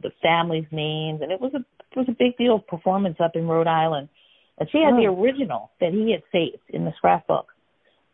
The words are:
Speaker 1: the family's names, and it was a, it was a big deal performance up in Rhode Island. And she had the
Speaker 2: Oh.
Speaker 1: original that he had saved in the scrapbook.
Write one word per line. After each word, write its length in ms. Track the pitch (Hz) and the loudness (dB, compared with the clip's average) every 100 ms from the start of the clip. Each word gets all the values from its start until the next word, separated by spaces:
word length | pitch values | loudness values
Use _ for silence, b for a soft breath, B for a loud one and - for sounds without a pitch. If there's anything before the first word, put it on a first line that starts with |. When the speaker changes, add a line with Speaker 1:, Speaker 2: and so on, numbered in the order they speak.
Speaker 1:
the 100 | - - | -6 -2
family's 420 | 165 165 170 160 156 | 0 0 0 -4 -6
names, 500 | 156 151 156 156 156 | -6 -6 -6 -6 -6
and 100 | 147 | -6
it 80 | 185 | -6
was 140 | 254 | -6
a, 60 | 277 | -8
it 380 | 247 _ - - | -10 _ -12 -6
was 100 | 254 | -4
a 60 | 226 | 0
big 180 | 247 240 | 0 2
deal 220 | 240 220 | 0 0
performance 600 | - 165 190 190 196 160 | -2 -6 -2 0 0 0
up 120 | 170 165 | -2 0
in 120 | 165 | 0
Rhode 200 | 165 165 | 0 2
Island. 420 | 165 160 151 143 b b b b b | 2 0 -2 -8 b b b b b
And 120 | - | -2
she 100 | 294 | 2
had 160 | 311 247 | 4 4
the 120 | 220 | 4
Speaker 2:
Oh. 140 | 185 | 2
Speaker 1:
original 500 | 233 269 233 117 107 - | 0 0 -4 -6 -8 -4
that 120 | 175 | -2
he 200 | 196 220 | 0 0
had 120 | 180 - | -2 -2
saved 380 | 180 156 - _ | -2 -2 -6 _
in 160 | 160 165 | -6 -6
the 80 | - | 0
scrapbook. 560 | 175 - - - - _ _ _ _ _ _ | 2 2 2 -2 -4 _ _ _ _ _ _